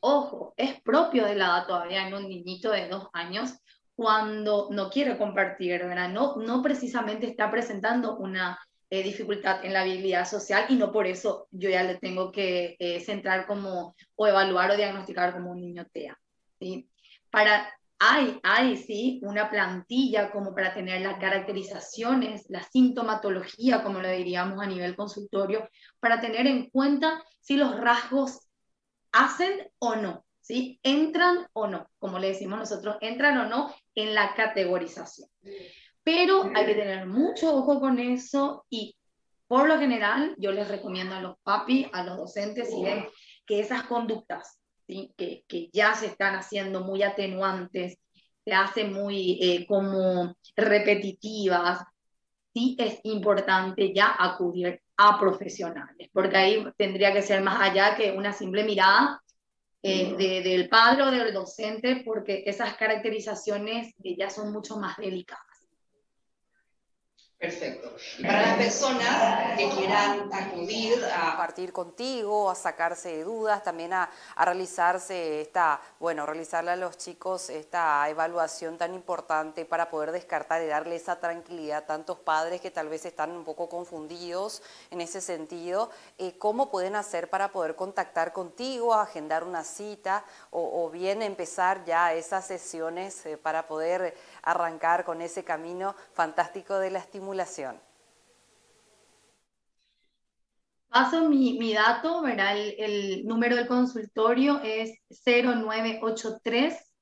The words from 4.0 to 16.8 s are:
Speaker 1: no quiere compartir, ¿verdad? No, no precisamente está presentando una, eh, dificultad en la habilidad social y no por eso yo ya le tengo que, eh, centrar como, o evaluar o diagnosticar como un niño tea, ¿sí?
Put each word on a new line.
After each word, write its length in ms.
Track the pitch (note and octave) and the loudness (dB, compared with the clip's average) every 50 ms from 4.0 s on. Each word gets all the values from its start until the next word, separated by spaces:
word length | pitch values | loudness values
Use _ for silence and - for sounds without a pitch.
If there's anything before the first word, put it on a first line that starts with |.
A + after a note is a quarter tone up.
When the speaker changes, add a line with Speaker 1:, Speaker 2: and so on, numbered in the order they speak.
| A3+ A3 G#3+ G#3+ G#3+ G#3+ G#3+ G#3+ G#3 G#3 G#3 G3+ G3+ - | 2 2 4 2 2 -2 -4 -4 0 0 2 0 0 -2
Speaker 1:
no 180 | G3+ G3+ F#3+ F#3+ | -4 -4 -4 -2
quiere 300 | - C#4 C#4+ C4 G#3+ - | 0 0 0 0 0 -2
compartir, 680 | G#3 G#3 G3 G3+ F#3+ F#3 F#3+ - F#3 F3 F3+ F3 F3+ | -2 -2 0 0 0 0 -2 -4 -2 -2 -2 -2 -2
¿verdad? 240 | F3+ F3+ F3+ F3+ F3+ | -4 -4 -4 -4 -4
No, 280 | F#3 G#3+ C4+ C#4 C#4+ | 0 0 0 0 0
no 260 | A3 A3+ A3+ A#3+ B3+ | -4 -4 0 0 2
precisamente 640 | B3+ D4+ - - B3+ A3+ - A#3+ A3 G#3+ G#3+ - - | 2 2 0 0 -2 -4 -2 -2 -2 -2 -4 -4 -4
está 240 | A3 - - G#3+ G#3 | -6 -2 -2 -2 0
presentando 640 | G#3+ A3+ A3+ - G#3 G3 F#3+ A3 A#3+ B3 A#3 A3 - | 0 -2 -2 -2 -6 -2 0 0 0 2 0 -2 -4
una, 420 | - F#3+ F#3+ F#3+ F#3+ F#3 F3+ F3 - - _ _ _ _ _ | -4 -6 -6 -4 -2 -4 -4 -4 -8 -14 _ _ _ _ _
eh, 140 | F#3+ G3 | -4 -2
dificultad 600 | F#3+ G3+ G3+ - A3 - G3+ G3+ - F#3+ F#3+ - - | -2 -2 -4 -6 -4 -4 -4 -2 0 0 0 0 -2
en 100 | F#3+ F#3+ | -2 0
la 80 | F#3+ | 0
habilidad 440 | F#3 F#3 F#3 F#3 F#3+ F#3+ F3+ F3 F3+ | 2 0 -2 -2 0 0 0 0 0
social 380 | - G#3+ G3+ G3+ - G3+ G#3 A3 - | 0 -4 -6 -2 0 0 0 4 4
y 60 | C4+ | 4
no 140 | B3 G#3+ - | 4 4 2
por 160 | - G#3+ G3+ | 2 0 0
eso 400 | F#3 F#3 F#3 - G#3+ F#3+ - - _ | 0 -2 -2 -2 -2 -2 -2 -8 _
yo 180 | - F#3 F3+ G3 | -12 -4 0 2
ya 140 | F#3 F#3 | 2 2
le 140 | F#3 F#3 F3+ | 2 0 -2
tengo 360 | F3+ - F#3 F3+ F#3 F#3 F#3 | -4 -6 -6 -4 -2 -4 -4
que, 440 | - G#3 G3 F#3 F3+ F3+ F3 E3+ - _ | -2 -2 -2 0 0 0 -2 -4 -6 _
eh, 220 | F3+ F3 E3+ E3+ | -4 -4 -4 -4
centrar 460 | F3 - G3+ G3 F#3 F#3+ F#3+ F#3 F#3 | -4 -6 -8 -6 -2 -2 -2 -2 -2
como, 480 | - G3+ G3+ G3 F#3+ F#3 F3+ F3 F3 _ _ - _ _ | -4 -6 -6 -4 -6 -6 -6 -8 -10 _ _ -20 _ _
o 100 | - G#3+ | 4 4
evaluar 440 | G#3 G3 F#3+ F#3+ F#3+ F3+ F3+ F3+ F#3+ | 6 6 6 6 4 4 4 4 4
o 60 | G3+ | 4
diagnosticar 560 | G3+ G#3 G3 G3 G3 F#3 - F#3+ F3 F3+ F3 F3+ | 4 2 0 -2 -6 -10 -8 -2 0 0 0 0
como 160 | F3+ F3+ F3+ | -2 -8 -8
un 100 | F3+ F3+ | -8 -10
niño 260 | F3+ F3 F3 F3 - _ | -10 -10 -12 -12 -14 _
tea, 260 | _ E3+ D3+ C#3 - _ _ _ _ _ _ _ _ _ | _ -12 -12 -12 -14 _ _ _ _ _ _ _ _ _
¿sí? 300 | G3 F#3 F#3 - | -10 -8 -8 -10